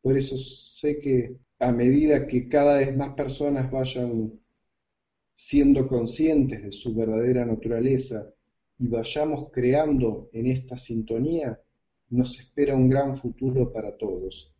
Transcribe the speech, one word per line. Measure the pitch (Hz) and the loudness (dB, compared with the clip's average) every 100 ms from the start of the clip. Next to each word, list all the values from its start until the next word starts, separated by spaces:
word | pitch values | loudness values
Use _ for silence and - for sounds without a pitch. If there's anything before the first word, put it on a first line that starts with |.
Por | 131 135 | 0 2
eso | 135 131 | 0 -6
sé | - - - - 147 147 | -10 -18 -20 -4 -4 -2
que | 143 127 113 - _ - | 0 0 0 -10 _ -2
a | 123 | 0
medida | 120 123 143 151 143 - | 4 4 6 6 4 2
que | 123 - | -2 2
cada | 147 143 143 | 4 6 4
vez | 139 131 | 2 -2
más | 139 | -4
personas | - 135 - 143 139 127 | -6 -6 -4 -2 -2 -2
vayan | 135 127 127 123 113 110 - _ _ _ _ _ _ _ _ _ _ | -2 -4 -4 -4 -2 -4 -8 _ _ _ _ _ _ _ _ _ _
siendo | - 143 139 131 - | 0 4 6 4 2
conscientes | 123 117 - 160 147 127 107 | 0 -2 0 2 4 2 -2
de | 101 | -12
su | - 123 | -10 -6
verdadera | 110 110 110 123 123 | -2 0 0 2 2
naturaleza | 120 110 117 117 131 131 - 110 - _ _ _ _ - | 0 -2 -2 0 2 0 -2 -10 -12 _ _ _ _ -6
y | 120 | -4
vayamos | 113 113 151 151 151 - | -2 -4 -2 -2 -4 -6
creando | 127 120 143 151 135 117 104 - | -2 2 2 2 2 0 -2 -10
en | 113 123 | -4 -2
esta | 131 - 127 | -2 -6 -14
sintonía, | - 113 110 113 147 165 139 113 _ _ _ _ - | -8 -6 -4 -2 -2 -2 -4 -8 _ _ _ _ -4
nos | 123 123 - | -2 -2 -4
espera | - - 139 | -10 -2 0
un | 131 127 | 4 4
gran | 131 139 131 | 4 0 -4
futuro | 120 - 131 131 117 | -8 -6 -2 0 0
para | 113 101 - | -2 -10 -8
todos, | 107 90 95 - - | -8 -6 -8 -14 -20